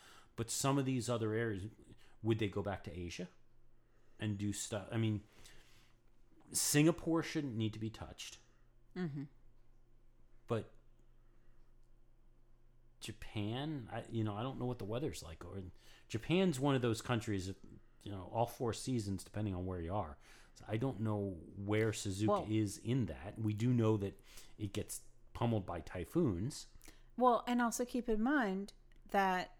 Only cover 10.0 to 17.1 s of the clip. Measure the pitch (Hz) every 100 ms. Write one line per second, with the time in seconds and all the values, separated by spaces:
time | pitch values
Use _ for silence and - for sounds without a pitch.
10 | - - - - - 113 - - - -
11 | - - - - - - - - - -
12 | - - - - - - - - - -
13 | - 107 - 107 104 123 147 147 107 117
14 | - 117 107 101 127 123 123 120 101 117
15 | 160 - 80 80 - 98 90 - - -
16 | - 110 - 175 190 131 143 131 120 110
17 | -